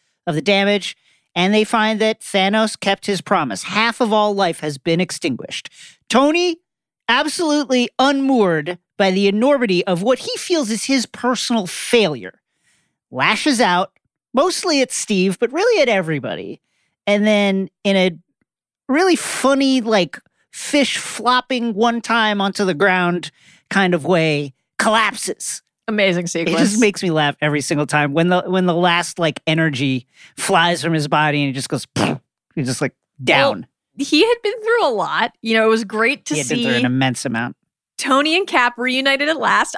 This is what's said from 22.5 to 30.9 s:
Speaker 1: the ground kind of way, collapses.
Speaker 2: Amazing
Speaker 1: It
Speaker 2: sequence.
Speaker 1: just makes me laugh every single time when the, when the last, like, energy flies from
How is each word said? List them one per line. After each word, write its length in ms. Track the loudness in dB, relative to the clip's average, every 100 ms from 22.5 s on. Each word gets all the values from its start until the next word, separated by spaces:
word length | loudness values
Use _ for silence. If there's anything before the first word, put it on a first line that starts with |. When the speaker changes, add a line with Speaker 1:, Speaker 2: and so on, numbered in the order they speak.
| 0
Speaker 1:
the 100 | -2
ground 560 | 2 2 2 2 -2 -6 -16 _ _ -4
kind 240 | 0 2
of 100 | 2
way, 500 | 2 2 2 0 -4 -12 _ -4
collapses. 840 | 0 2 0 -2 -8 -8 -10 -10 -16 _ -6
Speaker 2:
Amazing 360 | 0 2 0
Speaker 1:
It 40 | -2
Speaker 2:
sequence. 280 | -4 0 2
Speaker 1:
just 220 | 2 4
makes 200 | 2 2
me 120 | 0
laugh 240 | 0 0 0
every 200 | -2 -2
single 260 | -2 -2 0
time 260 | 0 2
when 160 | 2 2
the, 140 | 2
when 240 | 0 0 2
the 80 |
last, 460 | 2 2 2 -2 -2
like, 200 | -2 -2 -2
energy 600 | 0 0 0 -2 -2 -6 _ -18 -8
flies 460 | 0 2 4 0
from 100 | -2